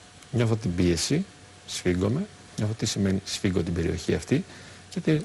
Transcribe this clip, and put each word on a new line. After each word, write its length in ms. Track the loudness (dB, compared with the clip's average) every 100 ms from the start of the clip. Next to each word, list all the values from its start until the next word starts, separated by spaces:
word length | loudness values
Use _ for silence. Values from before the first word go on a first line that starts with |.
| -20 -20 -4
Νιώθω 260 | 0 2 2
την 180 | 0
πίεση, 500 | 2 4 4 2 0 -2 -10 -20 -20 -12
σφίγγομαι, 600 | -4 0 2 2 0 -4 -10 -14 -4
νιώθω 160 | -4 -2
τι 80 | -2
σημαίνει 360 | 0 0 0
σφίγγω 380 | -2 -2 0 0
την 120 | 0
περιοχή 400 | 0 -2 -2 0
αυτή 300 | 0 2 0 -2 -12 -20 -20 -10
και 100 | -4
την 240 | 2 0